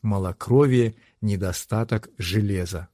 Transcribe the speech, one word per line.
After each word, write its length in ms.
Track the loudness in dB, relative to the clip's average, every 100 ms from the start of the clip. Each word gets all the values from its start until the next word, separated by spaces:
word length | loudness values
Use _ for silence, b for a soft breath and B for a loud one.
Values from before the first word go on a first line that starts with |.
малокровие, 920 | 0 -2 -2 -6 2 4 6 4 2 -2 b b
недостаток 880 | -4 -2 -2 -4 -4 -4 0 -2 -4 _
железа. 720 | -2 0 0 -2 -4 -8 -12